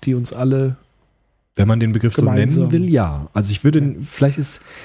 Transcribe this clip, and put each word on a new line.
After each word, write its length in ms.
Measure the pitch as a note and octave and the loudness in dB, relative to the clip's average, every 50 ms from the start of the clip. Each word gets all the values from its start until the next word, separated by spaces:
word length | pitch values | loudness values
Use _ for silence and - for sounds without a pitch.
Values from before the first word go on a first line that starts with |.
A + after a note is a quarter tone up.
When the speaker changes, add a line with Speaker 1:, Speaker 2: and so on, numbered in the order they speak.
| - | -4
Speaker 1:
die 120 | C3+ B2+ | -2 -2
uns 180 | B2 B2 A#2+ - | -2 -4 -6 -6
alle 420 | A#2+ B2+ C3 C3 C3+ C3+ C3 C3 - _ _ _ _ _ _ _ _ _ _ _ _ _ _ _ | -4 -2 0 0 0 0 -2 -4 -6 _ _ _ _ _ _ _ _ _ _ _ _ _ _ _
Speaker 2:
Wenn 120 | - G2+ G#2+ | 0 2 2
man 120 | A2+ A#2 | 2 2
den 120 | A2+ A2 | 2 0
Begriff 220 | A2 A2 A2 A#2 - | 0 0 0 0 0
so 80 | - A#2+ | 2 2
Speaker 1:
gemeinsam 400 | G#2+ G#2 G2+ G2+ C3 D3+ E3+ E3+ | 2 2 2 2 2 2 2 2
Speaker 2:
nennen 80 | D#3 | 2
will, 180 | D#3 E3+ F3+ F3+ | 2 0 2 2
ja. 380 | D#3+ B2+ G2+ E2 D2 C#2+ C#2+ - - | 2 2 2 0 -2 -6 -8 -6 -4
Also 180 | G2+ G2+ G2 | -4 -2 -2
ich 120 | G#2 - - | -2 0 0
würde, 160 | C#3+ D3+ D#3 | 2 2 2
Speaker 1:
Ja. 60 | C#3+ C#3+ - E2 - - | 0 0 -2 -6 -10 -12
Speaker 2:
vielleicht 280 | - - C#3+ C#3 C#3 - | -4 0 0 0 0 -2
ist, 240 | C#3+ - - - - - - - | -4 -4 -6 -8 -10 -14 -20 -20